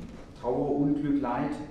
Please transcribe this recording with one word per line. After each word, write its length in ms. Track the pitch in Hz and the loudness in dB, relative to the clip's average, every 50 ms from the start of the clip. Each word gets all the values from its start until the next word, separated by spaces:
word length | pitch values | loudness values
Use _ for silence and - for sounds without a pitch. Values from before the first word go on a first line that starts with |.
| - - - - - - - - | -12 -12 -14 -14 -16 -16 -14 -6
Trauer, 380 | - 120 131 139 143 143 143 | -2 0 0 2 2 2 2
Unglück, 460 | 143 147 143 143 - 147 143 139 139 127 | 4 4 4 4 2 2 2 2 2 2
Leid 300 | 120 120 120 - - - - - - | 0 0 0 0 -2 -2 -4 -8 -10